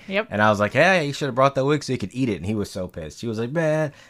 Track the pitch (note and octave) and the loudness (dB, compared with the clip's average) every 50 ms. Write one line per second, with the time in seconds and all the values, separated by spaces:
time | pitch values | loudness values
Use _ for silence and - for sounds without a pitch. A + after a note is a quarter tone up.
0 | - - F#3+ G3+ A3 - - G#2 G#2+ G#2+ G#2+ G2+ G#2 G2+ A2 B2+ D#3+ F#3 F#3+ F3+ | -10 -6 -4 -4 -4 -2 0 2 4 4 4 4 2 2 4 4 4 4 4 2
1 | D3+ C#3+ C#3 - D3+ C3+ A#2 C3 C3 C#3 C#3 C3+ C3 C#3 D3+ C#3+ - - B2+ A#2+ | 0 -2 -4 -4 -4 -2 2 2 2 2 4 2 0 2 0 0 0 -2 -4 -4
2 | - F#2 - B2 C3 A#2+ G2 D2 E2 G2 A2 G#2 G2 - - G2 F2+ F2 - F2 | -4 -6 -4 -2 -2 -2 -2 -2 -2 -4 -2 -2 -4 -4 -6 -8 -8 -8 -8 -10
3 | D#2 D2+ - - - A#2 A2 G#2+ A#2 A#2+ C#3+ E3+ D#3+ D#3 D3+ D#3 D#3 C#3+ - - | -12 -12 -12 -10 -8 -6 -4 -4 -4 -4 -2 0 0 2 2 0 0 -2 -4 -10
4 | - | -20